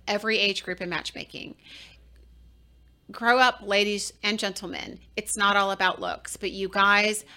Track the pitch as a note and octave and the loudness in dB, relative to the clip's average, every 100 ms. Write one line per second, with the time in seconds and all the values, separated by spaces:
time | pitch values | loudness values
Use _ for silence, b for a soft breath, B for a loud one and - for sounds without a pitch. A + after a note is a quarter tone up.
0 | - G#3 A3 G#3+ G3+ F#3+ - F3+ F3+ E3+ | -4 -2 0 0 0 -2 -6 -8 -6 -6
1 | - - - - - - B B B B | -8 -12 -14 -14 -16 -18 B B B B
2 | - - - - - _ _ _ _ _ | -20 -20 -20 -20 -20 _ _ _ _ _
3 | _ - A#3 B3+ B3+ - G3+ G3+ G#3 G3+ | _ -2 4 6 6 2 0 2 2 0
4 | - - - G#3+ G3+ F#3 F3+ D#2+ - - | -6 -4 -4 -2 -4 -6 -10 -10 -12 -14
5 | - - - G#3+ G3+ G3+ G3 F#3+ F#3 - | -12 -10 -6 0 2 4 2 2 0 0
6 | - - - - G3 F#3+ F#3+ G3 G3+ G3+ | -6 -6 -10 -8 -8 -6 -4 2 6 6
7 | G#3+ G#3 - | 4 -2 -8